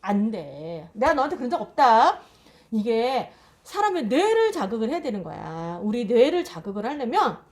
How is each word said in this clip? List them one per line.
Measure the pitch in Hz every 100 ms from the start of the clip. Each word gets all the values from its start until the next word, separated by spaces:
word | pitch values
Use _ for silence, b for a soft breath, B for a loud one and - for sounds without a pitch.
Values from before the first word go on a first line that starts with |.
안 | 190 202 214
돼. | 196 147 139 160 165 170
내가 | 202 262
너한테 | 302 269 359
그런 | 247
적 | 302
없다. | 214 - 269 226 294 403 B B B B B
이게 | 220 208 226 247 262 - b b b
사람의 | - 370 415 359 226
뇌를 | 254 403 453 440
자극을 | 349 190 226 220
해야 | 330
되는 | 294 208
거야. | 165 160 160 160 165 175
우리 | 202 233 214
뇌를 | 233 269 349
자극을 | 339 - 190 202 214
하려면 | 294 240 339 330 165 -